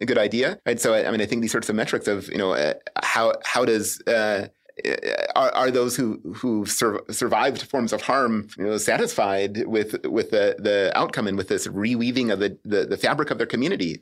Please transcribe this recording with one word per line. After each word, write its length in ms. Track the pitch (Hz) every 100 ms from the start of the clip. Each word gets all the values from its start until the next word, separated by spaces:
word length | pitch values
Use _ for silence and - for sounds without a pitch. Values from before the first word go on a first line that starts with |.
a 40 | 123
good 120 | 110
idea, 420 | 104 117 139 208 -
right? 140 | 120
So, 160 | 123 110
I, 120 | 71
I 40 |
mean, 100 | 107
I 60 | 104
think 160 | 127
these 80 | 113
sorts 180 | 120 -
of 60 | 107
metrics 320 | 127 131 110
of, 220 | 101 -
you 80 | -
know, 140 | 95
uh, 200 | 67 76 - - -
how, 300 | - 113 113 - -
how 180 | 123
does, 380 | 123 110 101 - -
uh, 400 | 113 107 98 104 _ - - - - - - - -
are, 160 | 131
are 180 | - 127
those 260 | 123 123 139
who, 240 | 117 - 78
who 320 | 98 127 107 101
sur-, 380 | - 117 101 -
survived 500 | 113 120 110 135 113
forms 320 | - 135 113
of 80 | 107
harm, 460 | - 135 120 110 104 -
you 80 | 101
know, 120 | 107
satisfied 920 | - 123 233 - 101 98 101 104 -
with, 360 | 110 101 - 123
with 240 | 113 -
the, 240 | 107 101 -
the 340 | 104 101 95 -
outcome 320 | 160 - 104
and 100 | 98
with 100 | 92
this 200 | 98 98
reweaving 640 | 95 110 120 120 127 117
of 60 | 98
the, 180 | 98 - 107
the, 200 | 101 -
the 120 | 98
fabric 320 | - 143 143
of 80 | 117
their 80 | 120
community? 560 | 120 151 - 85 -